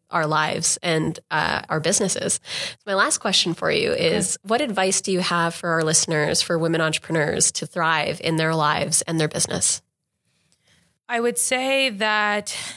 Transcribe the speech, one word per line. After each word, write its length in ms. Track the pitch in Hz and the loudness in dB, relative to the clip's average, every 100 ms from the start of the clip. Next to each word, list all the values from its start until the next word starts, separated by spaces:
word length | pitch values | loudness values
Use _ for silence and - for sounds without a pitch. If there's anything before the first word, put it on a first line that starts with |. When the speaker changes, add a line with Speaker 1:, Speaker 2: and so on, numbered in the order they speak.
| _ | _
Speaker 1:
our 160 | 170 156 | -2 0
lives 540 | 156 156 - 165 - | 2 0 0 -2 -2
and, 380 | 175 160 165 165 - | 0 0 0 -4 -4
uh, 320 | 156 160 - - | -2 0 0 -2
our 140 | 156 | -2
businesses. 580 | 160 202 190 - 196 - - | 0 0 0 -2 -4 -4 -6
So 320 | - - - - | -8 -8 -10 -4
my 60 | |
last 240 | 196 247 - | 0 2 0
question 360 | 214 185 180 | 0 0 0
for 160 | 165 170 | 0 0
you 200 | 156 - | 2 0
is, 460 | - 170 175 185 - | 2 2 2 0 -4
Speaker 2:
Okay. 100 | 196 | -2
Speaker 1:
what 140 | 233 | 0
advice 400 | 294 190 190 196 | 0 0 0 0
do 100 | - | 0
you 80 | 185 | -2
have 340 | 180 170 170 | 0 0 0
for 180 | 170 175 | -2 -2
our 120 | 165 | 0
listeners, 580 | 156 156 - 156 151 - | 2 2 2 2 2 0
for 160 | - 170 | 0 0
women 220 | 165 165 | 2 2
entrepreneurs 720 | 160 156 - 165 147 - - | 0 -2 -2 0 2 2 0
to 120 | - 165 | -2 -6
thrive 540 | 180 160 160 - 165 | -2 0 2 0 -4
in 140 | - 160 | -2 0
their 180 | 160 160 | 0 2
lives 460 | 151 160 160 160 | 2 0 0 -2
and 180 | - 165 | -2 0
their 80 | 151 | 0
business? 540 | - - - - - - _ _ _ _ _ _ _ _ _ _ _ - | -2 -4 -2 -2 -4 -8 _ _ _ _ _ _ _ _ _ _ _ -4
Speaker 2:
I 100 | 240 | 0
would 180 | 233 233 | 0 0
say 520 | - 254 262 269 269 | 0 0 2 2 2
that 640 | 202 214 214 208 208 202 - - | 2 0 2 2 0 -2 -8 -8